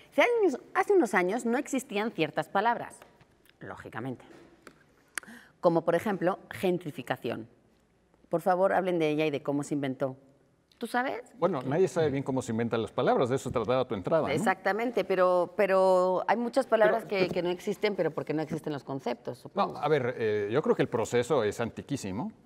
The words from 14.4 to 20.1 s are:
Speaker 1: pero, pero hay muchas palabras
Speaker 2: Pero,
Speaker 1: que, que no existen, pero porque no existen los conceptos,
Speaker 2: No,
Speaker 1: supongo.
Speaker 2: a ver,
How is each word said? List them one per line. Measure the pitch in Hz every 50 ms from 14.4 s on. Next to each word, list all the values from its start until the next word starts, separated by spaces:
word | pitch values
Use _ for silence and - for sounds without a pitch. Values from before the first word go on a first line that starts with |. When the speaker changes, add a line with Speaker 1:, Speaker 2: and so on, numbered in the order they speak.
| 202 196 185 - - 196 196 214 233 254 240 208 180
Speaker 1:
pero, | - 190 185 180 180 180 180 175 170 -
pero | - 208 185 190 190 190 190 185 180 180 185 185 170 - -
hay | 202 233
muchas | 240 240 - 277 247
palabras | - 226 220 214 214 220 226 - 160
Speaker 2:
Pero, | 214 190 185 175
Speaker 1:
que, |
que | 180 185 170
no | 175
existen, | 180 180 - 214 190 - - 208 202
pero | 190 170 156
porque | 151 160 160 - 147
no | 156
existen | 156 - 165 156 - 160 151
los | 135 -
conceptos, | - 135 135 - - 233 - - - 123 -
Speaker 2:
No, | -
Speaker 1:
supongo. | 139 - 147 165 180 - -
Speaker 2:
a | - 147
ver, | 151 143 123 120